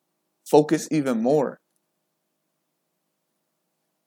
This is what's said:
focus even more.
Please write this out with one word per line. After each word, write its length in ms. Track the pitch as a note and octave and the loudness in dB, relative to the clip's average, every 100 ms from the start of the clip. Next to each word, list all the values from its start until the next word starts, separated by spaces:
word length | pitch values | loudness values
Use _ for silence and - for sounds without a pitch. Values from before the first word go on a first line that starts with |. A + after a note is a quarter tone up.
| _ _ _ _ - | _ _ _ _ 0
focus 420 | D3 D3+ D3+ - | 2 2 -2 -2
even 280 | D#3 C3+ A2+ | -4 -2 -2
more. 400 | A#2 D3+ B2 - _ _ _ _ _ _ _ _ _ _ _ _ _ _ _ _ _ _ _ _ _ _ _ _ | 0 0 -2 -8 _ _ _ _ _ _ _ _ _ _ _ _ _ _ _ _ _ _ _ _ _ _ _ _